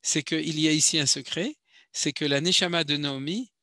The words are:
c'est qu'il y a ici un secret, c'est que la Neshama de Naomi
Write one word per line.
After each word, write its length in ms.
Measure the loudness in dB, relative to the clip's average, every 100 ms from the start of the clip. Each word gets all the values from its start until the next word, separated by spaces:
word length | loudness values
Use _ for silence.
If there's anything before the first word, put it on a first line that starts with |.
c'est 220 | 0 -2
qu'il 340 | -2 -4 -2 0
y 80 | 2
a 20 |
ici 260 | 4 4 2
un 80 | 2
secret, 520 | 0 -2 -4 -4 -6 _ -20 _
c'est 220 | -4 -4
que 100 | -2
la 160 | 0 2
Neshama 460 | 2 2 2 0 0
de 100 | -2
Naomi 540 | -2 -4 -6 -6 -8 _